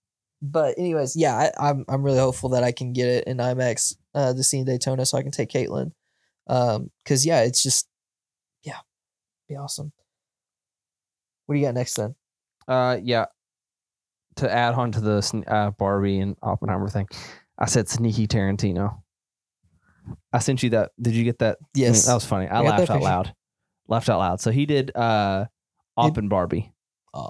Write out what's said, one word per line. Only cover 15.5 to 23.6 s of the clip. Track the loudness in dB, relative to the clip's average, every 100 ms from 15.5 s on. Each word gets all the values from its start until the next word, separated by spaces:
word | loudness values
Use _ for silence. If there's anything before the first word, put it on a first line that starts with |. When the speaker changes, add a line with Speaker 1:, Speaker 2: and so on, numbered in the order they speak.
| 0 0
Speaker 2:
Barbie | 0 0 2 2 0
and | -2 -4
Oppenheimer | -4 -2 -2 -2 -2
thing, | -4 -6 -10 -18 -20 _ -4
I | 0
said | 0 0
sneaky | -2 0 0 0
Tarantino. | 0 0 0 -2 -2 -4 -6 -16 _ _ _ _ _ _ _ _ _ -18 -18 _
I | -2
sent | 0 0
you | 2
that. | 2 0 -2
Did | -2
you | 0
get | 0 0
that? | -2 -2 -4
Speaker 1:
Yes. | 2 4 6 4
Speaker 2:
That | 2
was | 0
funny. | -2 0
I | 2
Speaker 1:
I |
got | 2
Speaker 2:
laughed | 4 2
Speaker 1:
that |
Speaker 2:
out | 2
Speaker 1:
picture. | 2
Speaker 2:
loud. | 0 -2 -8 _ _